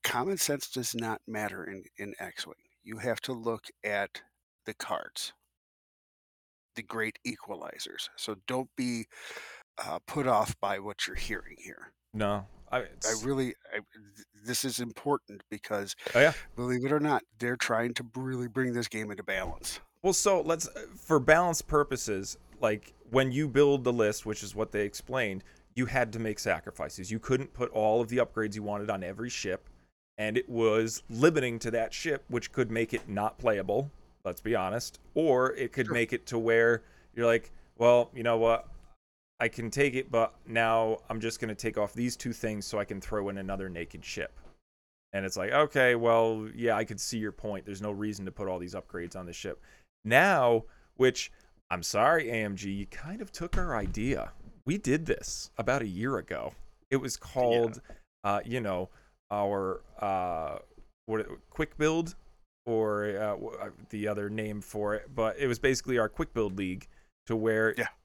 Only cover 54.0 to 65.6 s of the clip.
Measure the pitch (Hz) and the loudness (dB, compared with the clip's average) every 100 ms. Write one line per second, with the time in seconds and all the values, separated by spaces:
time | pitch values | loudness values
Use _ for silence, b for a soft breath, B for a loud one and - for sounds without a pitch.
54 | 117 92 53 - - - - 208 - 151 | -2 -2 -4 -10 -18 -10 -4 -2 2 0
55 | 160 - - - - - 117 135 110 90 | 2 -2 -2 -10 -10 -4 0 0 0 -4
56 | 120 120 - 76 58 - - - _ 135 | -2 -2 -4 -6 -6 -10 -18 -18 _ -2
57 | 131 - - 131 123 117 117 107 B B | -2 -8 -8 2 4 4 2 -2 B B
58 | B _ 101 101 110 123 110 92 92 b | B _ -2 -2 -2 -4 -2 -2 -4 b
59 | b b _ 104 101 101 95 92 - - | b b _ 0 2 2 0 -4 -10 -6
60 | 104 95 90 82 76 76 - - - _ | -2 0 0 -2 -4 -6 -12 -20 -20 _
61 | - 110 110 - _ - 156 - 151 160 | -4 -4 -4 -8 _ -6 -6 0 2 2
62 | 165 - - _ _ _ - 113 110 104 | -2 -8 -20 _ _ _ -2 0 0 0
63 | 104 98 107 101 113 - 104 - - 107 | -2 -2 -2 -4 -6 -10 -12 -12 -12 -4
64 | 104 104 104 107 107 104 98 107 104 107 | -2 -2 -2 -4 -4 -6 -8 -4 -2 -2
65 | - 131 110 104 135 117 | -4 -2 -2 0 -2 0